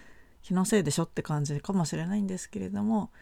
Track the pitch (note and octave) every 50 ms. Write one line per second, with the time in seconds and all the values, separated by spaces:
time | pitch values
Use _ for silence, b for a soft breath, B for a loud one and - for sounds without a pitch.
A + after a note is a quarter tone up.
0 | B B B B B B B B B - F3+ F#3 F#3+ - A3+ G3+ D#3 D3 - E3+
1 | E3 - - - - - D3+ D3 C#3+ D3 D3 C#3+ - - G3 F#3+ E3 - E3+ D#3
2 | E3 F3+ G3+ G#3 G3+ F#3+ F#3 F3 - - - G3 F#3+ F#3 G3+ G3+ G#3 G#3+ A3+ G#3
3 | - - b b